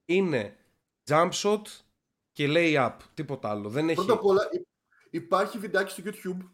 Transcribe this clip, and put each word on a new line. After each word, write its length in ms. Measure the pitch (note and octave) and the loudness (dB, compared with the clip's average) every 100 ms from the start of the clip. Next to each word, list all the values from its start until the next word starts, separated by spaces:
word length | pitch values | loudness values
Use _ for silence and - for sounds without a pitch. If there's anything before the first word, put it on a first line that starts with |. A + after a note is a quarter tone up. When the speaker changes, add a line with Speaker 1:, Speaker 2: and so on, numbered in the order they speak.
Speaker 1:
είναι 520 | - F#3 F#3 B2+ G2+ - _ _ _ _ - | 0 2 2 0 -2 -10 _ _ _ _ 0
jump 200 | D3+ F3+ | 2 2
shot 300 | - G3+ G#3+ G#3+ - _ _ _ _ _ | 0 0 -2 -4 -20 _ _ _ _ _
και 140 | - C#3+ | -4 0
lay-up, 480 | E3 E3 D3 A#2 - - | 2 4 2 0 -2 -14
τίποτα 340 | - C#3+ C3+ G#2+ | -12 -8 -6 -4
άλλο. 180 | G#2 G#2 | -4 -4
Δεν 160 | C3 D#3+ | -2 0
Speaker 2:
Πρώτα 60 | E3 | 0
Speaker 1:
έχει 80 | G3 | 2
Speaker 2:
απ' 140 | G#3 | 2
όλα, 240 | G3 G3 G3+ | 4 2 2
υ-, 140 | F3+ - _ _ _ _ | -4 -10 _ _ _ _
υπάρχει 480 | D#3+ - F#3 G3+ A3 | -10 0 0 0 -6
βιντεάκι 320 | F#3+ F#3+ G3 | -4 -2 -2
στο 120 | - F#3 | -6 -10
YouTube, 320 | G3+ F#3 F#3 - | -8 -8 -8 -10